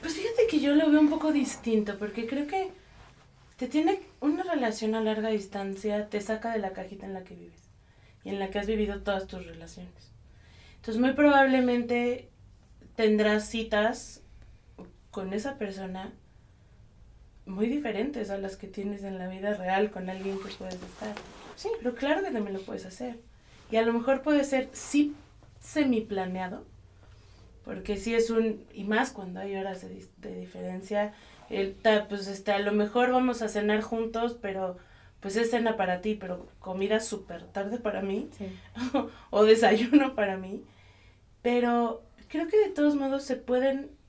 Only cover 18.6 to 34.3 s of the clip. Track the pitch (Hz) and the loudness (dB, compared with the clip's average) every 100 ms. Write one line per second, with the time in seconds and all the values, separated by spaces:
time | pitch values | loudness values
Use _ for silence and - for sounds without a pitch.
18.6 | 190 - 202 202 196 185 185 190 202 208 | -12 -8 -8 -6 -8 -8 -8 -6 -4 -4
19.6 | 185 190 208 196 185 190 196 196 190 - | 0 0 0 -2 -8 -6 -6 -6 -8 -12
20.6 | 185 185 185 - 214 202 - - - - | -12 -12 -14 -12 -10 -10 -14 -18 -20 -10
21.6 | 403 453 240 240 277 349 392 247 202 190 | -6 -4 -4 -4 0 0 0 -4 -4 -6
22.6 | - 196 185 - 247 233 - - - - | -8 -12 -12 -10 -10 -12 -18 -20 -20 -20
23.6 | - 220 226 233 233 269 302 294 269 262 | -2 2 2 2 2 0 4 2 4 0
24.6 | 262 - - 294 294 - - - - - | -2 -8 -2 2 2 0 -18 -20 -20 -20
25.6 | - 311 269 226 214 196 185 185 185 226 | -6 0 2 2 0 -4 -4 -4 -6 -8
26.6 | - - - - - - - - - - | -14 -20 -20 -20 -20 -20 -20 -20 -20 -20
27.6 | - 190 190 196 226 226 226 226 226 214 | -12 -12 -6 -4 0 2 4 4 2 -2
28.6 | - - 196 214 254 - 185 180 196 196 | -10 -10 0 2 0 -4 -12 -8 -6 -4
29.6 | 196 185 185 185 - - - 90 - - | -6 -8 -12 -16 -18 -16 -12 -12 -12 -10
30.6 | 180 185 196 208 208 - - - - 196 | -8 -8 -4 -2 -2 -6 -20 -20 -8 -4
31.6 | 196 190 226 214 208 202 196 196 - 202 | -4 0 4 4 2 -8 -8 -8 0 0
32.6 | 208 208 208 247 254 254 254 240 214 214 | 2 2 2 4 4 4 2 0 -2 0
33.6 | 208 214 214 226 226 226 233 | 2 2 0 -2 -2 0 -2